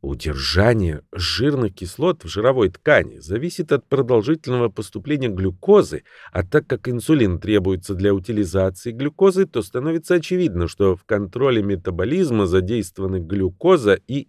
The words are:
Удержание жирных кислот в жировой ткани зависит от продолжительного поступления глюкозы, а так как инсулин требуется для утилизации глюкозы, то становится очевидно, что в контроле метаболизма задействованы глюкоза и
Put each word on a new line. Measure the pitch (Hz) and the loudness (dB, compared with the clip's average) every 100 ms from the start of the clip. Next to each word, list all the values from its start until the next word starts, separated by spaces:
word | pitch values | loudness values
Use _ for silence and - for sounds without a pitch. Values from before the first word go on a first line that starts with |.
Удержание | 69 69 78 69 69 85 107 113 90 73 _ | -8 -8 -6 -6 -2 2 2 2 0 -4 _
жирных | - 90 - 135 139 107 | -8 -4 0 0 0 -2
кислот | - 87 - 165 170 | -4 -14 -2 -2 -2
в | 82 | -6
жировой | 98 117 131 98 | 0 2 2 0
ткани | - - 131 76 98 | 0 2 2 2 -10
зависит | 80 107 165 - 160 | -6 -6 -4 -6 -2
от | 143 - | -2 0
продолжительного | 135 123 120 107 160 - 123 117 | -2 2 2 2 -4 -2 -2 -2
поступления | 95 110 107 135 147 127 | -4 -12 -12 -6 -4 -4
глюкозы, | 95 95 90 - 208 120 76 _ - - | -2 -4 -4 4 6 6 -4 _ -20 -8
а | 92 | -6
так | 90 151 147 | 0 -2 0
как | - - | -6 -4
инсулин | 120 - 156 107 87 | -6 0 2 2 0
требуется | 98 104 92 92 - | 0 0 2 -4 -4
для | 92 101 | -2 0
утилизации | 98 92 107 98 95 95 95 123 | 0 -2 -4 -2 0 0 -2 -12
глюкозы, | 113 139 151 196 185 190 | -6 -8 2 2 4 0
то | 123 | -2
становится | - 123 147 165 - | -4 -6 -4 -4 0
очевидно, | 180 156 180 170 87 85 | 0 0 -2 0 0 -4
что | - 98 90 | 0 0 0
в | |
контроле | _ 104 101 120 135 120 | _ -4 -2 -2 0 0
метаболизма | 101 95 92 85 98 175 170 113 95 | 0 -4 -4 -4 -2 0 0 2 2
задействованы | 92 90 117 95 - 95 95 | 2 0 -4 -6 -8 -6 -6
глюкоза | 82 98 92 92 175 180 107 92 - | -4 -2 -2 0 2 4 4 2 0
и | 135 | -8